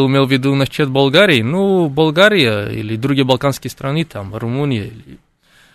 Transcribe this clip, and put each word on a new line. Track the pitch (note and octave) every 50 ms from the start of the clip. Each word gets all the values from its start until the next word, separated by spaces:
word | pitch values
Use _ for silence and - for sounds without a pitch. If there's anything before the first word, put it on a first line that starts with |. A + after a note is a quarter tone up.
| C3+
имел | C3 C3+ C#3 C#3
в | B2+
виду | C3+ C3 B2+ C#3 C#3
насчет | C#3 C3+ A#2+ - - D3+ C3+
Болгарии, | C3 C#3 C#3 C#3 C3 E3+ G#3 G3 D#3 A#2
ну, | A2 A#2+ D#3 F#3+ G3 G3 F#3+ F#3 E3+ D3+
Болгария | C3+ D3+ D#3+ D#3 D3 E3+ G3 G#3+ G#3 F#3+ C#3 A2+ G#2+ G#2 G2+ A2
или | A2+ A2 A2 G#2+ A2
другие | A2 A#2 C#3 C#3+ C3+ C3+
балканские | B2+ C3 B2 - C#3 C3+ - - B2+
страны, | - - C#3 C3+ C#3+ D#3+ E3
там, | D#3+ - G#2 G2 G2 G2+
Румыния, | G#2+ A#2 A2+ A#2+ C3+ D3 C#3+ B2+ G#2+ G2
или, | - A2+ - - - - - _ _ _ _ _ _ _ _ _ _